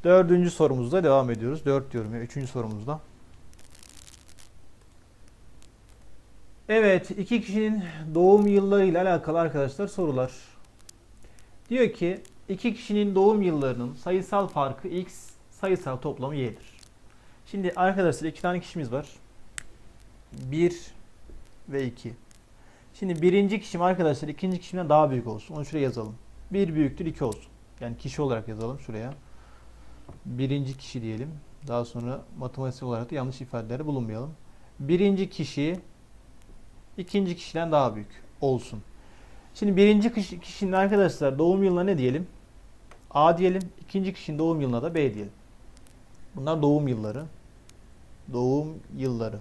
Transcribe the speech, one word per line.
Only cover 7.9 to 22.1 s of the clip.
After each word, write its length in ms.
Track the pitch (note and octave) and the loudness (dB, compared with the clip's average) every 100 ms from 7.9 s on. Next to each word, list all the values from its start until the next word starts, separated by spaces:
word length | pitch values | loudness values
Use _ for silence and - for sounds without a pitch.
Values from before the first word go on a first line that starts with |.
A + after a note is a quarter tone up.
| D#3 D#3 | -8 -2
doğum 320 | D#3 F#3 G#3 G#3 | 4 8 8 8
yıllarıyla 560 | G3+ G3 G3+ F#3+ E3 | 4 4 4 4 4
alakalı 380 | F#3 E3+ - E3 | 2 0 0 0
arkadaşlar 460 | E3 C#3+ C#3 - G3+ | 0 0 -2 -2 -6
sorular. 460 | - E3 B2+ B2+ - - - - - - - - - - - - - - | -2 -2 0 -2 -6 -20 -20 -20 -20 -20 -20 -20 -20 -20 -20 -20 -20 -4
Diyor 220 | B3 A#3 | 2 2
ki, 280 | - F3 F#3+ - - - | 2 -2 -2 -10 -20 -10
"İki 260 | F#3 A#3+ | -4 -2
kişinin 400 | G#3 - G#3 G#3 | -4 -2 0 2
doğum 280 | F#3+ G3 G#3+ | 6 6 6
yıllarının 520 | F#3 D3+ C3+ A#2+ B2 | 2 2 0 -2 -6
sayısal 540 | D3 - F#3 F#3+ G3+ G3 | -6 -2 -2 0 0 0
farkı 400 | - C#3 - - | 0 -2 -4 -6
x, 420 | E3+ F3+ - - - - | -6 -8 -14 -20 -20 -20
sayısal 460 | - F#3+ F3+ D3 B2+ | -6 0 0 -2 -6
toplamı 400 | D3+ - C3 D3 | -6 -6 -6 -4
y'dir." 420 | B2 G#2 - - - - - - - - - | -4 -6 -18 -20 -20 -20 -20 -20 -20 -20 -10
Şimdi 260 | G3+ F3+ F3 | -4 -2 2
arkadaşlar 520 | F#3 G3 F3 C#3+ D#3+ | 2 4 2 2 -6
iki 140 | D#3 | -4
tane 180 | F3+ F3+ | -4 -4
kişimiz 320 | F3 F3 B2+ | -6 -8 -4
var. 160 | B2+ C#3+ - - - - - - - - - - - - | -6 -8 -16 -20 -20 -16 -16 -16 -18 -20 -20 -20 -20 -20
Bir 480 | - C3 D3 F3 E3+ - - - - - - - - - | -14 -8 2 2 0 -14 -18 -20 -20 -18 -16 -18 -20 -8
ve 160 | C#3 | -4
iki. 280 | C3 A#2 A#2 | -4 -6 -14